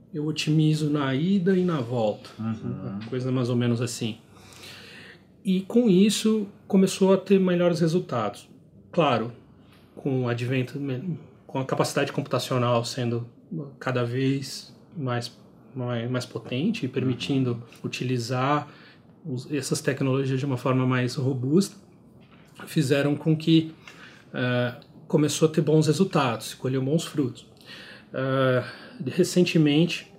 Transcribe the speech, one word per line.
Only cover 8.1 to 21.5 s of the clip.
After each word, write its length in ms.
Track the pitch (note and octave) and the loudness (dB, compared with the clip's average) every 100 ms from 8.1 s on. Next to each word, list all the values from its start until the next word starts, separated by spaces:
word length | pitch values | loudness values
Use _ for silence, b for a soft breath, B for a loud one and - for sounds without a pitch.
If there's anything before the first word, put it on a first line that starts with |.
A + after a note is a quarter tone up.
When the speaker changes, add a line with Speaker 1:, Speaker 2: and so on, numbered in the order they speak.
| B2 - - - - - - - | -4 -4 -6 -16 -20 -20 -20 -6
Speaker 1:
Claro, 400 | - D3 A#2 A#2 - - - B B B - | 0 2 2 -2 -10 -20 -20 B B B -8
com 280 | D3+ C3 | -4 -2
o 40 | B2 | 0
advento, 520 | A#2 B2 C3 B2 C#3 C#3 B2+ F3+ D#3 - - - | -2 -2 -2 -2 -4 -6 -6 -6 -8 -10 -20 -10
com 120 | C3+ | -6
a 60 | C3 | -2
capacidade 460 | C#3 D3+ - C#3+ | -2 0 0 -2
computacional 720 | - - B2+ - B2+ A#2+ A#2+ A#2 | -2 -2 -2 0 0 2 2 0
sendo 420 | - A#2+ A#2 A#2 - - D#3+ C#3 - | -4 -2 -4 -6 -16 -12 -10 -10 -10
cada 240 | - B2+ | -4 -2
vez 680 | A#2+ B2+ C3+ C3+ C3+ - - - - F3+ | -2 -2 0 -2 -6 -14 -16 -20 -16 -8
mais, 400 | C3 A#2+ - - - - - C3+ | -4 -4 -6 -12 -20 -20 -16 -8
mais, 340 | B2 A#2+ A#2 | -6 -4 -4
mais 140 | B2+ - | -4 -6
potente 600 | A2 - B2+ F3+ - B2+ | -10 -6 -4 -2 -2 -4
e 40 | |
permitindo 640 | C#3 C3 A#2+ - C#3 B2 | -2 -2 -2 -2 0 0
Speaker 2:
Uhum. 60 | A#2 - - | -2 -8 -12
Speaker 1:
utilizar 840 | A#2+ - B2+ B2+ A2+ B2+ C3+ D3 C#3+ B B B B - E3 | -10 -6 -4 -4 -2 -2 0 0 -2 B B B B -16 -10
os, 260 | B2+ - | -10 -6
essas 300 | C#3+ C3+ D3 | -6 -2 -4
tecnologias 580 | - C3 C3+ C3 C3+ C3+ | -2 0 0 0 0 -2
de 60 | C#3+ | -2
uma 120 | B2+ | -2
forma 280 | C#3 C3 B2+ | 0 2 2
mais 300 | B2+ B2 C3 | 2 0 -2
robusta 600 | B2+ C3+ B2+ | -2 -2 2